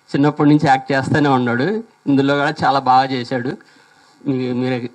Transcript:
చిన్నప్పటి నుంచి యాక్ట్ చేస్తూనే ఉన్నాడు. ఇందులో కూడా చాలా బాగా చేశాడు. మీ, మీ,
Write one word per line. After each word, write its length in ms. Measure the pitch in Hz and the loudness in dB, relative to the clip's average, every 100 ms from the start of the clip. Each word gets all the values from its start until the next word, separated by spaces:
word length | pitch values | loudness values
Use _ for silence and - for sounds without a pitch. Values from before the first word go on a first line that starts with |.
చిన్నప్పటి 440 | _ 160 147 143 147 | _ 0 0 2 2
నుంచి 180 | 151 151 | 4 4
యాక్ట్ 260 | 135 - | 0 0
చేస్తూనే 360 | 135 120 156 147 | -4 0 0 2
ఉన్నాడు. 360 | 127 123 120 160 220 - _ - | 2 0 -2 -2 -4 -8 _ -2
ఇందులో 320 | 139 139 143 | 0 2 0
కూడా 160 | 147 151 | -2 -2
చాలా 140 | 131 135 | 0 0
బాగా 320 | 131 127 131 | 2 2 2
చేశాడు. 460 | 131 120 127 120 - _ _ _ _ _ _ 147 | -4 -6 -6 -6 -10 _ _ _ _ _ _ -6
మీ, 260 | 131 127 | -4 -4
మీ, 360 | 123 127 123 120 | -4 -4 -4 -6